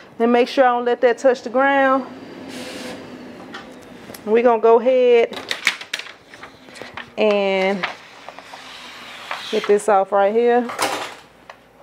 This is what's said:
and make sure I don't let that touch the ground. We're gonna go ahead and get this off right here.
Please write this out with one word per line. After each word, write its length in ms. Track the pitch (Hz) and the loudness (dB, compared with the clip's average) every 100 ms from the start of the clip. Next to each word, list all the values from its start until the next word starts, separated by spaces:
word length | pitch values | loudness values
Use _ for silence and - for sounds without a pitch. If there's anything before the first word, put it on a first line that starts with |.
| - - | -14 -2
and 120 | 233 | 2
make 160 | 240 254 | 2 2
sure 160 | - | 4
I 40 | 254 | 2
don't 180 | 240 | 2
let 160 | 240 247 | -2 0
that 160 | 254 233 | 0 2
touch 240 | 269 240 | 2 0
the 80 | 233 | -2
ground. 560 | 254 277 277 269 269 254 - - - - - - - - - - - - - - - - - - - - - 208 | 0 2 2 2 0 -4 -14 -18 -18 -16 -14 -14 -14 -14 -14 -16 -18 -18 -18 -18 -18 -18 -20 -20 -20 -18 -10 0
We're 160 | 226 | 4
gonna 180 | 240 226 | 4 4
go 180 | 226 226 | 6 6
ahead 640 | 233 254 247 240 233 - - - - - - - - - - - - - - - - - - - | 6 4 6 4 4 -2 -10 -4 -4 -4 -8 -16 -16 -20 -20 -20 -20 -20 -20 -18 -18 -18 -10 -2
and 680 | 214 202 196 190 190 196 170 - - - - - - - - - - - - - - - - | 0 2 0 0 0 -2 -6 -10 -18 -20 -20 -20 -20 -20 -20 -20 -18 -18 -18 -16 -14 -12 -6
get 160 | 214 - | -2 2
this 220 | 208 226 | 2 4
off 240 | 196 190 | 2 2
right 220 | 202 196 | 2 2
here. 340 | 226 240 240 240 - - - - - - _ - - _ _ | 2 2 2 0 -4 -6 -6 -10 -16 -20 _ -20 -20 _ _